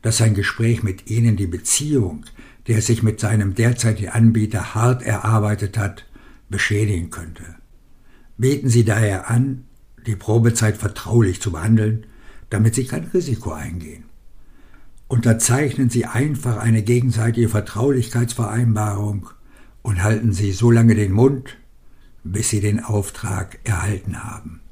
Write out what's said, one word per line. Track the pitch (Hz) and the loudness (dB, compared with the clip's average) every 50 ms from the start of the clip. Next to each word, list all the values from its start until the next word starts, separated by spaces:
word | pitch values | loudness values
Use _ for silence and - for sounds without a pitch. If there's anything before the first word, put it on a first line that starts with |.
dass | - 117 110 - | -2 -2 0 2
ein | 113 113 104 | 2 2 2
Gespräch | 98 95 - - - 117 117 117 82 | 2 -2 -4 -2 -2 0 0 0 0
mit | 92 98 92 - - - | -2 -6 -6 -8 -8 -4
Ihnen | 110 117 117 117 107 | 0 2 2 2 2
die | 95 101 | 2 -2
Beziehung, | 87 85 - - - - - 147 151 151 131 101 90 80 76 - - - - - - - - - | -4 -4 -6 -4 -2 -2 -2 0 0 0 0 0 0 -4 -10 -14 -18 -20 -20 -20 -20 -20 -14 -4
die | - | -2
er | 113 110 | 0 0
sich | - - 117 - | 2 0 0 2
mit | 110 110 104 - | 2 0 0 0
seinem | - 107 113 107 101 98 92 | -2 0 0 0 0 0 0
derzeitigen | - 113 120 123 - - 113 107 - 98 - | 2 2 2 2 2 0 0 0 0 -4 -4
Anbieter | - 117 113 113 101 110 107 107 - 101 - - - | 2 6 6 6 6 4 0 0 -2 -4 -6 -4 -2
hart | 107 113 123 127 123 | 2 2 2 2 0
erarbeitet | - 110 107 101 - 107 107 110 104 104 104 101 104 98 - 110 | -2 -4 -4 -2 0 0 2 2 2 0 -2 -2 -4 -4 -4 -4
hat, | 98 95 - - - - - - - - - - _ _ | -4 -4 -6 -10 -20 -20 -20 -20 -20 -20 -20 -20 _ _
beschädigen | 101 98 - - 104 104 110 104 101 85 85 - | -4 -4 -2 0 0 0 0 0 0 -2 -4 -6
könnte. | - - 85 80 80 - 80 85 82 - - _ - - _ _ - - - - - - - - - | -10 -14 -14 -14 -16 -16 -18 -20 -20 -20 -20 _ -20 -20 _ _ -20 -20 -20 -20 -20 -20 -20 -20 -6
Bieten | - 117 131 143 - - 131 | -2 0 0 0 0 0 2
Sie | 117 120 113 | 4 4 4
daher | 110 101 110 113 104 95 92 - - | 4 2 2 0 0 -2 -4 -4 0
an, | 117 117 131 139 135 127 - - - - - - - - - | 0 0 2 0 -4 -8 -12 -20 -20 -20 -20 -20 -20 -12 -8
die | 117 107 | -8 -8
Probezeit | 90 - - 107 113 117 117 110 - 113 107 104 | -6 -2 0 2 4 4 4 2 2 0 0 0
vertraulich | - - 104 - - - - 113 117 113 95 87 - | -2 -6 -8 -8 -8 -6 2 2 4 4 4 0 -4
zu | - 104 | -6 -6
behandeln, | 87 80 87 110 113 110 107 107 110 113 - - - - - - - - - - | -6 -4 2 2 4 4 4 2 -2 -4 -6 -12 -20 -20 -20 -20 -20 -20 -12 -6
damit | - 95 110 113 110 | 0 2 2 2 2
Sie | - 127 | 0 -4
kein | - - 156 165 | -4 -6 -8 -8
Risiko | - - 185 156 139 117 - - - | -2 -2 -2 0 0 -4 -4 -4 -8
eingehen. | 80 - - - 85 87 78 76 - - - - - - - - - - - - - - - - - - - - - - - | -8 -8 -10 -10 -10 -10 -12 -14 -18 -20 -20 -20 -20 -20 -20 -20 -20 -20 -20 -20 -20 -20 -20 -20 -20 -20 -20 -20 -20 -20 -8
Unterzeichnen | - 131 120 - 120 113 117 - - 123 135 151 135 113 131 135 120 | -2 -2 2 4 4 2 2 2 2 2 2 2 0 0 0 0 2
Sie | - 123 113 | 2 0 -2
einfach | - - 113 139 156 143 - - 123 113 | 0 -2 -2 0 0 -2 -4 -2 -4 -4
eine | 101 113 117 113 110 | 0 2 2 2 2
gegenseitige | 98 107 123 123 120 131 117 113 113 117 113 117 117 107 | 4 2 2 2 2 2 0 2 0 0 2 2 2 2
Vertraulichkeitsvereinbarung | 107 107 98 - - 107 123 143 139 127 113 - - 123 123 120 - - 113 101 104 123 123 117 107 104 107 104 101 101 104 104 101 98 87 - - - - - - - - - _ - | 2 -2 -2 -2 -4 0 0 2 2 2 -2 -2 0 -2 -2 0 -2 -4 -4 -2 0 0 2 2 2 2 0 -2 -2 -4 -4 -4 -4 -6 -8 -12 -20 -20 -20 -20 -20 -20 -20 -20 _ -8
und | - 113 98 90 | -4 -2 -2 0
halten | 92 104 113 110 117 113 | 2 0 0 2 0 0
Sie | 92 90 104 98 | 0 0 -2 -2
so | 95 92 117 120 | 0 2 4 6
lange | 117 117 113 113 107 | 6 8 6 6 6
den | 104 104 95 | 4 2 0
Mund, | 95 107 123 135 143 127 - - - - - - - - _ - - - - - - - - | 4 4 4 4 4 0 -8 -14 -20 -20 -20 -20 -20 -20 _ -20 -20 -20 -20 -20 -20 -16 -12
bis | - 95 104 107 - | -8 -6 -4 -2 -2
Sie | 113 104 | -2 0
den | 95 104 101 113 | 0 0 0 -2
Auftrag | - - 107 104 95 - - - - - 98 95 95 - - - - | -2 -2 -2 -2 -2 -4 -10 -10 -8 -6 -6 -6 -6 -10 -14 -12 -4
erhalten | - 101 85 87 101 101 92 - 98 85 - - | -4 -4 -2 -2 -4 -4 -4 -6 -8 -10 -10 -12
haben. | - - - - 80 82 - - - | -14 -14 -14 -16 -16 -16 -16 -20 -20